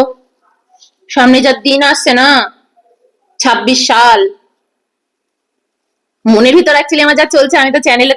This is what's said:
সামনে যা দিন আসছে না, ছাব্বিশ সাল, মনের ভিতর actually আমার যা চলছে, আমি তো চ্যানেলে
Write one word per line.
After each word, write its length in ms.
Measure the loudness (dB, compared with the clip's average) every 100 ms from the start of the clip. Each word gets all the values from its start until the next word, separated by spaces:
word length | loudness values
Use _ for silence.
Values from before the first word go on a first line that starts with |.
| 0 -4 _ _ _ _ _ _ _ _ -10
সামনে 280 | -2 2 2
যা 100 | 0 -2 -2
দিন 140 | -2
আসছে 280 | -2 -2 -2
না, 160 | 0 0 0 -4 _ _ _ _ _ _ _ _ -6
ছাব্বিশ 400 | -2 -2 -2 -2 0
সাল, 320 | 0 2 2 0 -6 _ _ _ _ _ _ _ _ _ _ _ _ _ _ _ _ _ _ 0
মনের 300 | 2 4 2
ভিতর 180 | 2 0
actually 220 | -2 -2
আমার 140 | 0 0
যা 40 | 0
চলছে, 300 | 0 0 0
আমি 140 | 0
তো 80 | -2
চ্যানেলে 340 | -2 0 0